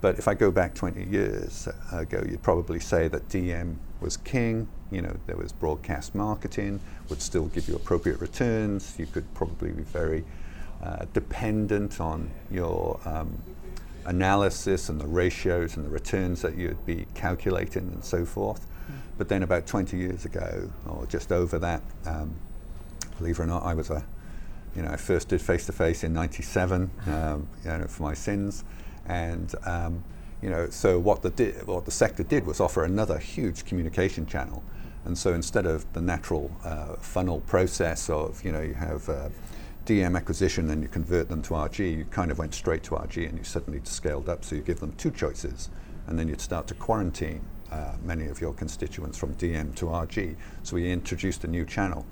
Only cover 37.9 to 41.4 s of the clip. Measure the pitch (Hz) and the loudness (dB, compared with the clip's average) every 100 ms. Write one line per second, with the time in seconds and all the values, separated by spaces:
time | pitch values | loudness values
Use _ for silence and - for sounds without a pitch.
37.9 | 80 - 78 78 80 90 78 78 76 80 | 2 0 0 0 -2 -2 -2 -2 -2 -2
38.9 | 78 - 71 69 - - - - - - | -2 -2 -4 -4 -8 -10 -10 -10 -10 2
39.9 | 104 92 90 - 85 95 - 80 78 73 | 4 6 2 0 2 2 4 2 0 0
40.9 | - 78 90 78 80 | -2 2 2 2 -2